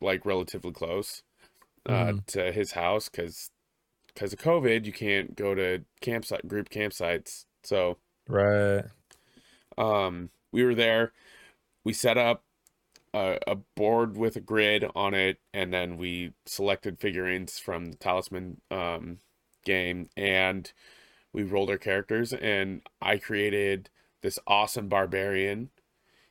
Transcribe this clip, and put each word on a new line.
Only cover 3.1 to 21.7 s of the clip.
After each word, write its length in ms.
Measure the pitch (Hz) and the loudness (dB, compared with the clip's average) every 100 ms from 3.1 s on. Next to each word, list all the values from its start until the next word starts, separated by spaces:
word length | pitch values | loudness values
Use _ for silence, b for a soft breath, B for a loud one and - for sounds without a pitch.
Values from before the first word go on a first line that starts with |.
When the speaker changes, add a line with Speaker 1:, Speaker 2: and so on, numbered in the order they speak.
| - 85 - - _ _ _ _ _ _ - | -6 -8 -8 -16 _ _ _ _ _ _ -8
Speaker 1:
'cause 160 | 101 | -8
of 40 | 101 | -2
covid, 440 | 160 170 127 113 104 | 2 2 4 2 0
you 60 | |
can't 420 | 98 107 98 90 - | -4 0 0 0 -4
go 180 | 101 | -2
to 300 | 95 90 92 - _ | 0 0 0 -6 _
campsite, 440 | - 117 - 107 - | -4 -4 -4 -6 -4
group 200 | 104 98 | -6 -4
campsites. 760 | 107 107 - 85 85 - - - _ | -4 -4 -2 -2 -2 -4 -16 -18 _
So 360 | - 101 90 87 _ _ - | -2 2 2 0 _ _ -2
Speaker 2:
Right. 560 | 104 101 104 101 101 - - _ b b b b b b - | 2 4 4 4 2 -2 -12 _ b b b b b b -2
Speaker 1:
um, 520 | 110 104 95 87 87 _ _ | 2 2 2 -2 -8 _ _
we 120 | 107 | 2
were 100 | 123 | 4
there. 380 | 117 113 113 113 - B B B B _ _ | 4 4 4 2 -2 B B B B _ _
We 80 | 110 | -4
set 240 | 117 120 117 | 0 4 4
up 260 | 117 120 _ _ _ _ _ _ _ | 4 2 _ _ _ _ _ _ _
a, 240 | 104 95 90 - | -2 0 0 -2
a 80 | |
board 640 | 101 - - 104 117 117 104 | -2 -4 0 2 4 2 0
with 200 | 110 110 | -2 -2
a 40 | |
grid 440 | - 110 104 104 107 | -2 2 4 4 0
on 200 | - 98 | 0 0
it, 240 | 98 95 92 _ | 2 2 0 _
and 180 | 101 90 | -4 -2
then 240 | 90 90 85 | -2 -2 -4
we 360 | 90 87 87 - - | -6 -6 -8 -10 -12
selected 520 | - 98 95 104 87 | -2 0 0 -4 -6
figurines 600 | 101 87 92 92 90 - | -4 -2 -2 -4 -6 -10
from 280 | - 87 87 | -8 -8 -8
the 40 | - | -6
Talisman, 640 | 95 90 - 92 92 - - | -2 -2 -2 -8 -10 -12 -10
um, 500 | 95 87 85 82 87 _ _ _ _ | -6 -4 -4 -8 -14 _ _ _ _
game, 460 | - 95 90 90 85 - | -2 0 0 -4 -8 -4
and 540 | 101 95 92 95 87 - b b b b b | 2 4 2 0 -8 -16 b b b b b
we 100 | - | -6
rolled 260 | 98 98 98 | 0 0 0